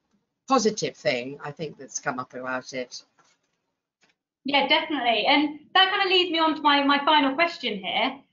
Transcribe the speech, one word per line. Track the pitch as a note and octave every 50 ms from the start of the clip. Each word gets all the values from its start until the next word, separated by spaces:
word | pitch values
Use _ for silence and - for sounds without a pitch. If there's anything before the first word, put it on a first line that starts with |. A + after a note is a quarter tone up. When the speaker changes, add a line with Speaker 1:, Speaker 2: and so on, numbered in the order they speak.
| _ _ _ _ _ _ _ _ _ -
Speaker 1:
positive | B3 A#3 G3+ G#3+ G#3+ - - C#3 -
thing | - - D#3 C3 B2 B2 C3 C#3+ C#3+ -
I | D3+
think | C#3+ - E3+ D3 - -
that's | C3+ C3 - -
come | - D#3 C3 B2+
up | B2+ - -
about | B2+ B2+ B2+ C3 B2+ B2 - -
it. | C3 B2 - - - - _ _ _ _ _ _ _ _ _ _ _ _ _ _ _ _ _ _ _ _ _ _ _ _ _ _ _ _
Speaker 2:
Yeah, | B3+ C#4+ C#4 B3+ C4
definitely. | D4+ D#4+ D#4 - D#4+ C4 A#3+ A#3+ A3+ G#3 G#3+
And | B3 C#4 D4 D4+ D4 - - - _ _
that | F#4 F#4+ F#4+
kind | G4 G4+ G4
of | F#4
leads | F#4 F#4 F4+ -
me | D#4 E4
on | D#4+ D#4+ D4+
to | -
my, | - D4 C#4+ C#4+ C#4
my | C#4 C#4+ C#4 C#4
final | - D#4 D4+ C#4+ C#4 C4+
question | - E4+ E4+ - - - A#3+ G#3+ F#3+
here. | F#3 F3+ - G3 A3 B3+ C4 - _ _